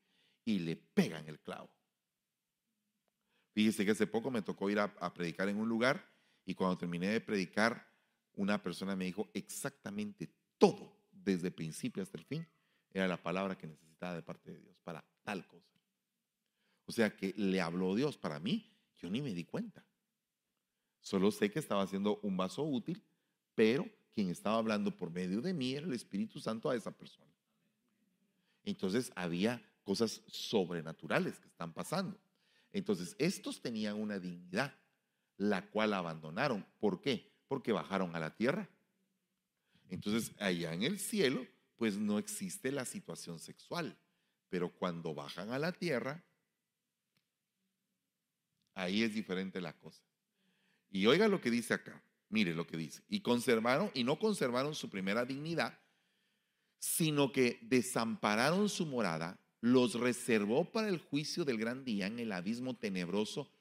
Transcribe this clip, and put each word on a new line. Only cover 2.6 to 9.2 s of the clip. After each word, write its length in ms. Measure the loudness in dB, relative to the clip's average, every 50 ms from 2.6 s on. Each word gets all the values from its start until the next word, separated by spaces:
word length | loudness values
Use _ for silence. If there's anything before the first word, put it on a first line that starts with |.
| _ _ _ _ _ _ _ _ _ _ _ _ _ _ _ _ _ _ 2
Fíjese 300 | 4 4 4 4 4 2
que 80 | 2
hace 140 | 4 2 2 2
poco 240 | 0 -2 -2 0
me 100 | -2 -2
tocó 260 | -4 -4 -4 -2 0 2
ir 120 | 2 2
a, 140 | 2 0 -2 -6
a 140 | -6 -6 -4
predicar 340 | -4 -4 -4 -2 -2 -2 -2
en 100 | 0 -2
un 100 | -2 0
lugar 400 | 2 2 4 2 2 0 -4 _ _ _ _ _ _ _ -8
y 100 | -6 -2
cuando 220 | 0 2 0 0
terminé 320 | 0 -2 -4 -4 -2 0 0
de 120 | 0 0
predicar, 680 | -2 -2 -2 -2 -2 0 2 4 4 4 4 0 -12 _ _ _ _ _ _ _ _ _ -4
una 280 | -2 0 0 0 0
persona 340 | -2 -4 -6 -4 -4 -4 -2
me 80 | -2 -2
dijo 260 | -4 -4 -6